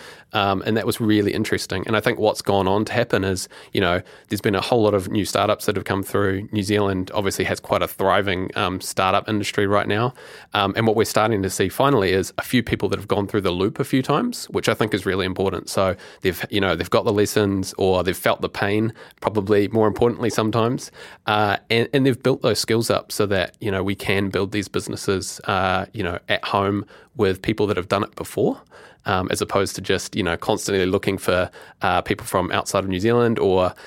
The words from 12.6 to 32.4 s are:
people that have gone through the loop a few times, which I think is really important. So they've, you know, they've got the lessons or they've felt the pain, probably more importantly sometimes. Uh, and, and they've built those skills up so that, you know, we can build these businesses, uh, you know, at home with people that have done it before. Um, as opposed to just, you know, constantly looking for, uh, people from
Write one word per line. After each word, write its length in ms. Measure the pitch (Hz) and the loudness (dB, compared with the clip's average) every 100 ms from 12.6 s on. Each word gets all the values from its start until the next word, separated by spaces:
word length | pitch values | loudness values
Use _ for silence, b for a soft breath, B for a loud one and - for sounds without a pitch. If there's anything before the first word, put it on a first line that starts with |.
people 260 | - - 95 | 0 -2 -2
that 80 | 82 | -4
have 100 | 101 | -2
gone 200 | 101 98 | 0 0
through 140 | 107 | 0
the 100 | 92 | 0
loop 280 | 87 98 - | 0 0 -2
a 40 | |
few 180 | - 135 | -2 0
times, 440 | - 156 247 - - | 2 0 0 -6 -6
which 220 | 95 120 | -2 0
I 60 | |
think 220 | 113 113 101 | 2 0 0
is 100 | 98 | 0
really 220 | 95 92 | 0 0
important. 420 | 90 98 - - | 0 -2 -2 -4
So 260 | 107 95 90 B B | 0 0 0 B B
they've, 220 | 90 85 - | -4 -2 -2
you 100 | 101 | 0
know, 160 | 95 82 | 2 0
they've 140 | 90 | 2
got 160 | 113 104 | 0 2
the 80 | |
lessons 600 | 104 101 107 101 98 95 - | 2 2 2 2 0 -4 0
or 260 | 95 90 | 2 2
they've 140 | 90 87 | 0 0
felt 240 | 117 - | 0 0
the 80 | 90 | -2
pain, 420 | - 101 107 110 - B B | -2 0 0 -2 -4 B B
probably 460 | - 107 98 101 98 | -2 -2 2 2 2
more 200 | 113 107 | 2 2
importantly 440 | - 120 104 113 | 2 0 0 -2
sometimes. 580 | - 110 113 113 131 - B B B 110 | 0 0 0 0 -2 -8 B B B -2
Uh, 300 | 107 104 - - | 0 2 0 0
and, 180 | 117 - | 0 2
and 140 | 139 135 | 2 2
they've 160 | 123 | 2
built 180 | 127 135 | 0 0
those 160 | 120 104 | 0 0
skills 320 | - 113 - | 0 0 2
up 220 | 98 - | 0 -2
so 160 | - 101 | -2 0
that, 280 | 95 - - | 0 -2 -4
you 100 | 107 | -4
know, 140 | 95 | -2
we 100 | 95 | -2
can 360 | 98 - 98 98 | -4 0 0 0
build 220 | 90 98 | -2 -2
these 160 | 104 92 | -4 -4
businesses, 720 | 98 - - - 95 - - | -6 -6 -6 -2 -2 -4 -10
uh, 420 | - 95 92 92 95 | -4 0 2 0 -4
you 80 | 113 | -6
know, 160 | 90 90 - | -6 -6 -4
at 160 | 101 | -4
home 440 | - 101 98 101 - B B - | 0 0 0 -2 -6 B B 0
with 280 | 95 92 | 0 0
people 240 | - 110 101 | -2 0 0
that 100 | 90 | -2
have 100 | 90 | -2
done 160 | 101 | -2
it 120 | 104 - | -2 -8
before. 440 | - - 151 269 - B B B 110 | -8 -2 0 -2 -12 B B B -2
Um, 220 | 92 - | -2 0
as 100 | - | -2
opposed 340 | 104 98 92 - | 0 0 -2 -4
to 60 | |
just, 340 | 92 92 - 117 | -2 -2 -2 -2
you 80 | |
know, 140 | 87 85 | -2 -2
constantly 480 | - 101 - 95 92 | -2 -2 0 0 2
looking 320 | 98 104 95 | 0 0 -2
for, 340 | - 90 90 B B B | 0 0 0 B B B
uh, 200 | 95 90 | 0 0
people 240 | - 101 - | 0 -4 -2
from 240 | 95 | -2